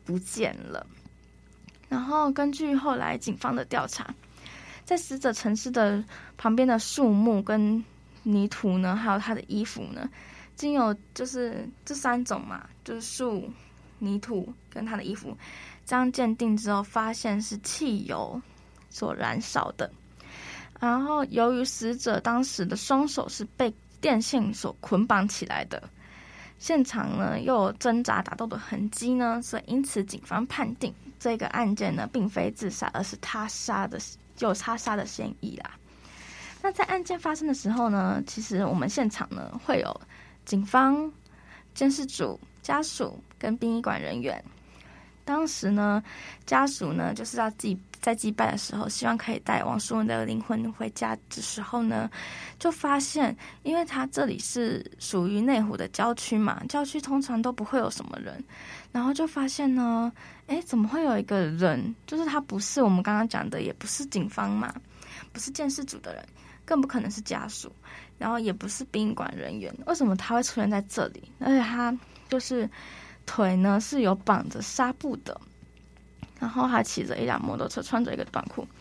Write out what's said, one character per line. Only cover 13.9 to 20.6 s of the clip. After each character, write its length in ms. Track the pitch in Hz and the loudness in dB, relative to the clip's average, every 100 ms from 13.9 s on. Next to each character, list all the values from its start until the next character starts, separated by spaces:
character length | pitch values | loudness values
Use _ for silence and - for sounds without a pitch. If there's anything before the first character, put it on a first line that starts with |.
| - | -8
泥 200 | 202 202 | -4 -4
土 340 | 202 214 180 247 - | -2 -4 -4 -10 -14
跟 160 | - 220 | -8 -6
他 100 | 220 | -6
的 80 | |
衣 100 | - | -6
服， 220 | 208 - - - - - - | -8 -8 -12 -14 -18 -18 -16
这 100 | - | -2
样 160 | 254 254 | 2 2
鉴 240 | 254 240 226 | 4 2 2
定 200 | 233 214 | 4 2
之 140 | 214 | 2
后， 120 | 202 | 0
发 300 | 202 233 220 | 0 0 0
现 300 | 226 233 202 | -2 0 0
是 160 | 214 208 | -2 -6
汽 460 | - - 302 208 | -6 -2 0 0
油 360 | - 82 101 247 - - - - - | -2 -4 -4 -6 -10 -18 -20 -20 -16
所 240 | - - | -6 -4
燃 240 | - 113 113 | -2 -2 -2
烧 300 | 233 - - | -2 -2 -2
的。 180 | - - - - - - - - - | -2 -6 -8 -20 -20 -20 -16 -14 -14